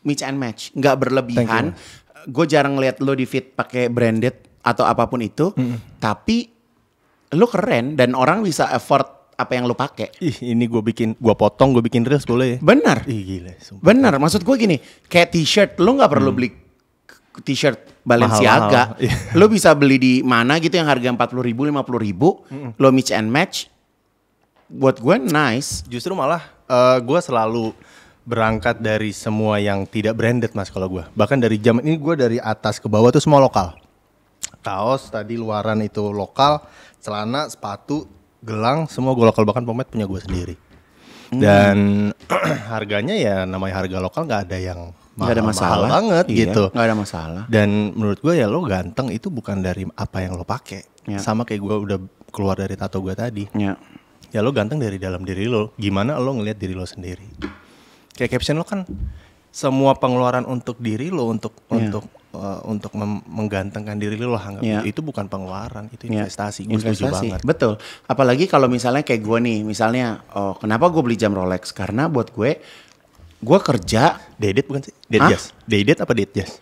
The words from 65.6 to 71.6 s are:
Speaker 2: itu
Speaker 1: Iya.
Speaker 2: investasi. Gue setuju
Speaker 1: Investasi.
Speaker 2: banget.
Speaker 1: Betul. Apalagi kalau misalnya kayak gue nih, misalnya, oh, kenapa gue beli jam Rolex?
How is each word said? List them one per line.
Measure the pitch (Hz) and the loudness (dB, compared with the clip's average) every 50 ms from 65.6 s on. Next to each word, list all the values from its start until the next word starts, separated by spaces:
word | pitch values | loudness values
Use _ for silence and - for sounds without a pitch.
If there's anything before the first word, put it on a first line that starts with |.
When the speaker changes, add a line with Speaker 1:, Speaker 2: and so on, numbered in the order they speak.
| 107 123 123 107 104 110 | -12 -12 -14 -14 -16 -16
Speaker 2:
itu | 120 117 - | -18 -18 -8
Speaker 1:
Iya. | 117 110 107 104 | -6 -4 -4 -4
Speaker 2:
investasi. | 95 - - 101 104 104 - 95 | -4 -6 -8 -8 -8 -8 -10 -6
Gue | 104 110 107 | -4 -4 -2
setuju | 110 113 107 92 98 | -2 -2 -2 -2 -2
Speaker 1:
Investasi. | 135 92 92 - 113 | -2 -2 -2 -2 -4
Speaker 2:
banget. | 95 85 - | -4 -4 -2
Speaker 1:
Betul. | 127 147 - 139 117 104 104 - - - - _ | -2 -2 0 0 -2 -2 -4 -10 -18 -20 -20 _
Apalagi | _ 127 123 135 123 123 135 175 | _ 0 2 4 4 4 2 2
kalau | 190 - 147 135 | 2 4 2 4
misalnya | 123 123 123 113 123 123 143 151 | 4 2 0 0 0 0 0 0
kayak | - 127 113 | -2 -2 -2
gue | 107 107 113 117 120 | 0 -2 0 0 0
nih, | 120 113 107 107 | 0 -2 -2 -4
misalnya, | 107 107 98 113 110 117 127 127 117 107 - - _ | -6 -2 0 0 0 0 0 -2 -4 -6 -8 -12 _
oh, | - 98 101 98 92 | -8 -6 -6 -6 -6
kenapa | - - 107 107 113 160 180 | -6 -4 -2 0 2 2 2
gue | 165 160 139 | 2 2 0
beli | 120 117 | 0 0
jam | 101 113 104 | 0 0 0
Rolex? | 101 98 92 92 92 90 | 0 0 -2 -2 -2 -4